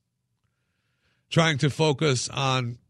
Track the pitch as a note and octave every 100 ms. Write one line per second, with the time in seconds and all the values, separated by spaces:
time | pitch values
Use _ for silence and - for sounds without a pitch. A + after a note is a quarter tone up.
0 | _ _ _ _ _ _ _ _ _ _
1 | _ _ _ E3 D#3+ C#3 D3 C3+ D#3 C3
2 | D#3 B2 - - C3+ B2+ A#2+ A#2+